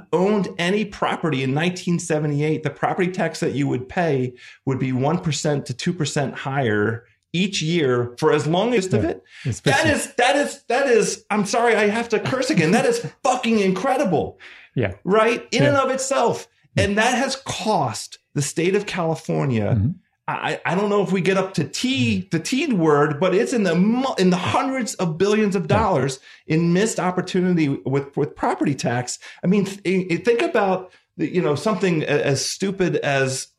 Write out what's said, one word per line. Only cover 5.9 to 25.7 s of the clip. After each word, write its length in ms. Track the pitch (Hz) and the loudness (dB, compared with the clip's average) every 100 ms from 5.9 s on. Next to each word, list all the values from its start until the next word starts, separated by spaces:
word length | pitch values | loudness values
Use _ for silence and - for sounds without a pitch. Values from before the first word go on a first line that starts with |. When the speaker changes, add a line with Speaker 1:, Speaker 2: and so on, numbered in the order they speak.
Speaker 1:
percent 400 | 180 139 151 131 - | -2 -2 -2 -4 -6
higher 680 | 139 135 123 104 104 113 - _ _ | -6 -2 0 2 0 -2 -10 _ _
each 280 | 165 196 - | -2 -2 -2
year 520 | 156 170 135 123 120 - | -2 0 2 0 -2 -2
for 160 | 156 | 2
as 120 | 147 139 | 2 2
long 280 | 175 226 | 0 2
as 200 | 240 185 | 0 2
of 100 | - | 0
Speaker 2:
Yeah. 60 | 330 | 0
Speaker 1:
it. 120 | - - - - | -4 -12 -10 -8
Speaker 2:
It's 160 | - | -2
Speaker 1:
That 160 | - 277 | 0 2
Speaker 2:
specific. 160 | 320 269 | 2 0
Speaker 1:
is, 180 | - - | -2 0
that 200 | 240 285 | 2 4
is, 280 | - - | 0 -4
that 240 | - 247 277 | -2 0 4
is, 380 | 226 180 - - | 4 2 -2 -2
I'm 160 | 208 196 | -2 0
sorry, 300 | 247 240 226 | 2 2 4
I 120 | 214 | 2
have 220 | 220 233 | 0 -2
to 100 | 208 | -2
curse 300 | - 254 - | -2 -2 0
again. 220 | 196 160 | 2 4
That 140 | 226 269 | 4 2
is 140 | - | 0
Speaker 2:
<laughs> 60 | 147 - | -4 -2
Speaker 1:
fucking 360 | - 247 233 220 | 0 0 2 2
incredible. 800 | 190 185 269 262 233 147 95 - - - - - | 2 0 0 0 2 0 -2 -8 -20 -20 -8 -4
Speaker 2:
Yeah. 200 | 101 - 175 | -2 -4 0
Speaker 1:
Right? 420 | 214 220 233 - | 2 4 0 -2
In 100 | - | 2
Speaker 2:
Yeah. 60 | - | 4
Speaker 1:
and 80 | 277 | 4
of 140 | 262 | 2
itself. 580 | 262 - 269 233 - - _ _ 151 | -2 -2 0 0 0 -8 _ _ -2
Speaker 2:
Yeah. 80 | |
Speaker 1:
And 140 | 196 202 | 0 2
that 200 | 233 240 | 2 2
has 200 | 269 - | -2 -4
cost 800 | - - 220 196 127 107 - - _ | -8 -6 0 0 0 -4 -12 -18 _
the 80 | 143 | -4
state 340 | 143 - 170 202 | -4 -2 0 0
of 100 | 202 | -2
California, 920 | 185 165 160 - 160 147 113 101 110 | -4 -2 -2 -2 -2 0 0 2 2
Speaker 2:
Mm-hmm. 120 | 110 - _ _ - | 0 -4 _ _ -10
Speaker 1:
I, 340 | - 139 151 131 | -6 -6 -4 -2
I 100 | 175 | 0
don't 140 | 208 | 2
know 140 | 208 | 2
if 80 | 175 | 2
we 80 | 190 | 0
get 160 | 175 190 | 2 2
up 160 | 190 - | 0 -2
to 120 | 135 | -4
T, 520 | - 247 269 240 196 | -4 -2 0 0 0
Speaker 2:
Mm-hmm. 100 | 180 | -2
Speaker 1:
the 80 | 165 | -4
T 300 | - 254 339 | -2 -2 0
word, 440 | 208 160 147 151 139 | 2 4 4 4 2
but 140 | 185 | 2
it's 200 | 180 240 | 2 2
in 100 | 247 | 0
the 120 | 190 165 | 2 2
mu-, 380 | 202 247 262 - | 2 2 0 2
in 120 | 185 | 2
the 80 | 180 | 2
hundreds 560 | - 240 269 262 226 - | 0 0 0 -2 -4 -4
of 220 | 185 156 | -4 0
billions 380 | 196 214 214 190 | 2 2 2 0
of 80 | |
Speaker 2:
Yeah. 140 | 160 | 2